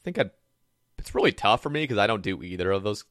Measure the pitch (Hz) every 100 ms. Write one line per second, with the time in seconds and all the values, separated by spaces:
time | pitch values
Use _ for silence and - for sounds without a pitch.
0 | 180 190 185 _ _ _ _ _ _ -
1 | - - 170 - 101 117 147 151 151 104
2 | 107 110 98 95 87 90 92 98 104 104
3 | -